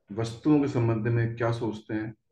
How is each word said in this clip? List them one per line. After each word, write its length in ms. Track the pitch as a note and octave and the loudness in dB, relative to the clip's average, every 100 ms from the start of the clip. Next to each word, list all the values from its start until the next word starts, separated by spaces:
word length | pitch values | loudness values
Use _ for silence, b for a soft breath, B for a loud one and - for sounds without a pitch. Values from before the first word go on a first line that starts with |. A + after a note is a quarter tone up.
| - | -10
वस्तुओं 520 | G2+ A2+ - D3+ D3 | -6 -6 -2 2 4
के 60 | C#3 | 4
संबंध 400 | B2+ A#2 A2 A#2 | 2 2 2 0
में 280 | A#2 A#2 - | 2 0 0
क्या 160 | A#2 A#2 | -2 0
सोचते 340 | A#2 G#2 - | -4 -6 -6
हैं, 200 | G#2+ A2 - _ | -6 -6 -10 _